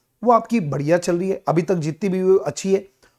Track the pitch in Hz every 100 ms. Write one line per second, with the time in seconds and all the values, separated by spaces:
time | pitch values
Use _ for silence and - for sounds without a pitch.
0 | _ - 220 226 226 233 151 143 143 175
1 | 180 170 190 190 - 156 175 180 151 156
2 | 202 185 185 190 - - 190 190 196 _
3 | _